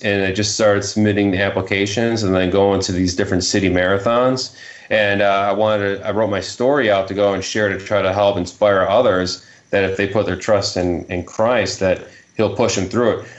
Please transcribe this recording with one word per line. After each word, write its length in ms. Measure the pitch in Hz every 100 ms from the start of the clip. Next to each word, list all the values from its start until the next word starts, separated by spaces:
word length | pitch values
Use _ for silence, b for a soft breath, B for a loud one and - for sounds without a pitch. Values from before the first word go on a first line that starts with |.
and 200 | 107 101
I 60 | 95
just 240 | 95 101
started 300 | - 107 101
submitting 480 | 101 107 104 101 101
the 100 | 92
applications 800 | 101 95 90 98 104 117 117 113
and 100 | 98
then 180 | 92 90
going 300 | 98 98 95
to 100 | -
these 240 | 90 92 87
different 260 | 101 92
city 260 | - 104 95
marathons. 880 | 90 90 98 117 120 127 127 - B B B B
And, 320 | 107 104 101
uh, 260 | 101 98 101
I 20 |
wanted 460 | 98 107 107 101 98
to, 80 | -
I 60 |
wrote 180 | 104 107
my 100 | 98
story 480 | - - 123 143 110
out 200 | 98 95
to 60 |
go 180 | 98 101
and 100 | 95
share 260 | 95 110 101
to 80 | 92
try 220 | 98 104
to 120 | 95
help 240 | 98 101 95
inspire 460 | 87 - 104 98
others 640 | 92 107 113 92 90 - B B B
that 120 | 101
if 140 | 95 95
they 100 | 98
put 180 | 110 87
their 100 | 90
trust 400 | - 101 - 92
in, 280 | 90 82 -
in 160 | 90
Christ, 560 | 82 - 113 120 98 -
that 260 | 95 90 - B B -
he'll 180 | 104
push 220 | - 113 101
them 120 | 92
through 300 | 113 117 92
it. 80 | B